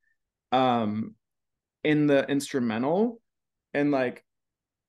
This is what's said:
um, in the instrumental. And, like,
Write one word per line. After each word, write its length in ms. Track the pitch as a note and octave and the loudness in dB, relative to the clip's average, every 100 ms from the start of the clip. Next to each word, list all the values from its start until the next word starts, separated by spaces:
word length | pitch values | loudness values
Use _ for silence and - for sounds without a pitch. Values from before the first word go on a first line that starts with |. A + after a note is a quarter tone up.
| _ _ _ _ _ | _ _ _ _ _
um, 640 | B2+ C3 A#2+ G#2+ G#2+ - - _ _ _ _ _ _ | 0 2 2 -2 -4 -8 -12 _ _ _ _ _ _
in 240 | D3+ D3+ D3 | 0 2 4
the 180 | C#3 - | 2 2
instrumental. 920 | C#3+ - C#3 A#2+ A2 C3+ F3+ A#3+ A#3 _ _ _ _ _ | -4 -2 -4 -2 -2 -2 0 -2 -4 _ _ _ _ _
And, 180 | C#3+ D3 | -2 0
like, 340 | C#3 B2 - _ _ _ _ _ _ | 0 -2 -6 _ _ _ _ _ _